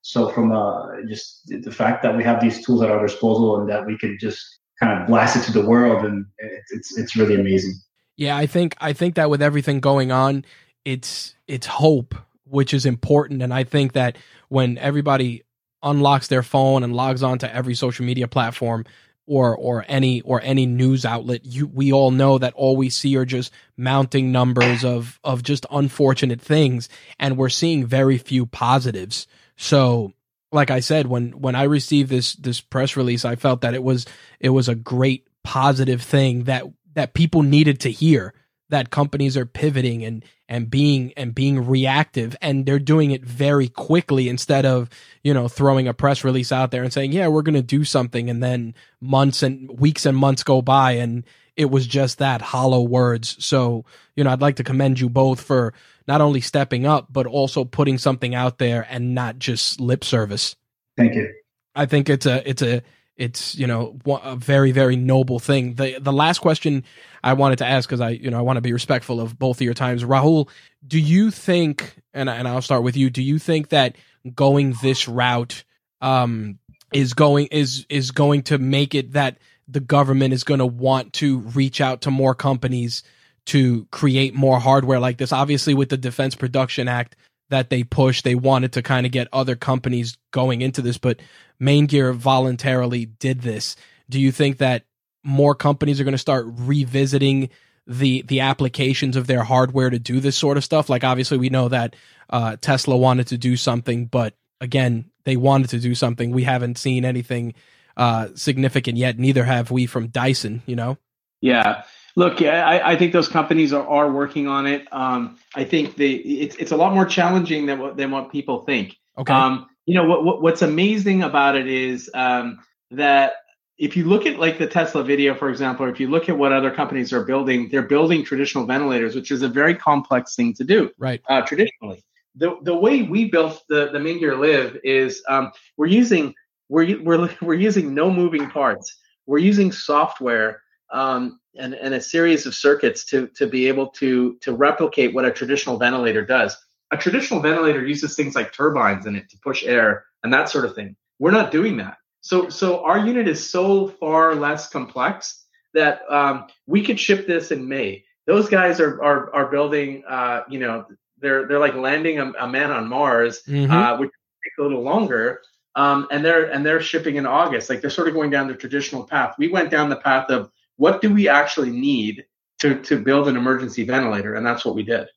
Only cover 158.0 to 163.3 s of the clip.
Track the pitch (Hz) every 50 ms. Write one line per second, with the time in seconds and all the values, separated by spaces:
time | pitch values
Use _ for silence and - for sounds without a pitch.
158 | _ _ _ _ _ - 185 208 214 208 202 190 185 175 165 - 160 147 135 -
159 | 147 147 143 135 131 - - 143 139 - 143 143 147 147 147 147 143 139 135 135
160 | - - 131 127 123 123 120 120 120 127 135 135 127 120 113 113 110 _ - _
161 | _ _ _ _ - 143 135 135 135 135 143 143 147 143 131 131 127 131 143 156
162 | 160 165 156 147 135 131 - - 123 123 127 135 147 143 143 117 110 113 123 135
163 | 147 127 120 117 117 117